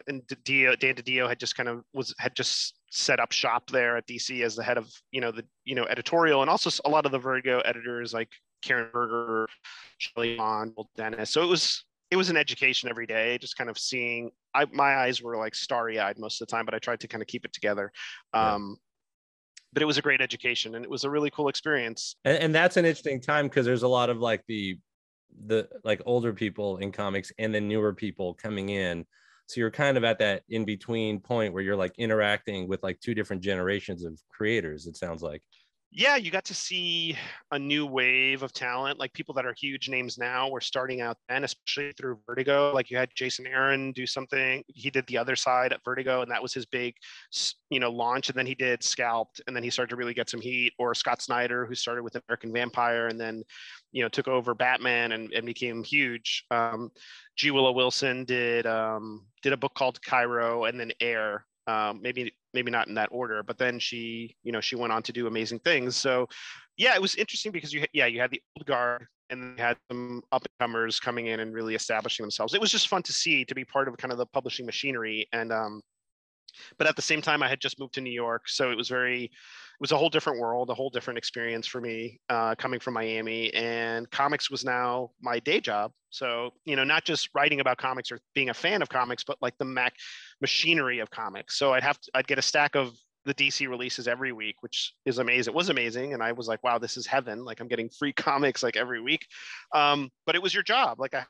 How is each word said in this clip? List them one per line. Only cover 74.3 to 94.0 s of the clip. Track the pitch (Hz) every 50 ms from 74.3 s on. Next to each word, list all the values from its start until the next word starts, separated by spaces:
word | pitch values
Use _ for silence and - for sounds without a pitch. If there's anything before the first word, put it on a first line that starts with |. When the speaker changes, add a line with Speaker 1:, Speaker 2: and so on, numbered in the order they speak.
| - 139 127 131 - - 123
Speaker 1:
machinery. | 117 110 - - 139 131 120 113 110 110 110 107 - -
And, | 117 113 113 113
um, | 110 110 104 104 107 - _ _ _ _ _ _ _ _ _ _ _ _ - - - - - - -
but | 151 156
at | 156
the | -
same | - - 156 151
time, | 147 160 151 147 143
I | 127
had | 135 135
just | - 135 - -
moved | 135 127 -
to | 139
New | 131 127
York. | 120 120 120 117 117 117 - -
So | - - 139 127
it | 120
was | - 120 113
very, | 127 127 123 123 123 123 120
it | 113 - - - - - - - - - -
was | 143 135 160
a | 139
whole | 156 165
different | 151 156 - 160 139 117
world, | 120 113 117 123 123 120
a | 120
whole | - 135 135
different | 123 120 - - 120 117
experience | - - - 123 117 117 117 113 110
for | - - 127
me, | 120 120 113 113 113 120 120 - _ -
uh, | 123 117 113 113 113
coming | - - 131 127 117
from | - 131 120
Miami, | 113 113 113 110 110 113 113 113 113 113 113 -
and | 110 117 117 117 117 117 117 113 117 117 -
comics | - - 139 143 151 143 - -
was | 139 131 127
now | 131 127 123 123 123 120 127 123 117 _ _
my | - 127 120 117
day | - 143 170 220
job. | - 120 104 104 104 110 - _ _ _
So, | - - 135 123 120 117 120 123 - _ _
you | 160 143
know, | 135 131
not | 139 151 160 -
just | - 160 - - - -
writing | 143 143 151 151 139
about | 135 131 123 -
comics | - 131 127 127 123 -
or | 123 113 - _ -
being | 143 135 127
a | 113
fan | - - 170 208 202
of | 151 -
comics, | - 131 123 123 123 - -
but, | - 143 -
like, | - 123 - -
the | 139
mac-, | 131 131 127 123 127 - - - - - - - - - -
machinery | 135 131 - - - 165 170 160 139 127 123 117
of | 107 -
comics. | - - 113 101 95 98 - - - -
So | 143 139 131
I'd | 127 123
have | 143 143 -
to, | - - -
I'd | 131 131 -
get | 143 135
a |
stack | 127 - - 151 147 147 -
of | 143 135 123 117 - _ _ _ _ -
the | 139 139
D | - 143 135
C | - - 143 131
releases | 123 120 123 127 - -